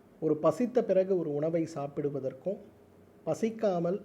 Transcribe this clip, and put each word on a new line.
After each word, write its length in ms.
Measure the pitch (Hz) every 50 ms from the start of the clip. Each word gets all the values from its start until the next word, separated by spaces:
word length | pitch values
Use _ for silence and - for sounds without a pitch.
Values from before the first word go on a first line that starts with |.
| - - - -
ஒரு 180 | - 160 151 151
பசித்த 460 | - 160 147 - 247 233 - 240 214
பிறகு 360 | - 190 185 190 185 196 180
ஒரு 160 | 160 156 147
உணவை 320 | 147 147 165 165 170 165 151 -
சாப்பிடுவதற்கும், 840 | 147 139 143 143 - 143 143 143 139 127 131 131 131 - 180 202 - - - - - - - - - - - - - -
பசிக்காமல் 760 | - 156 - - 226 220 226 - 208 185 175 170 170 185 208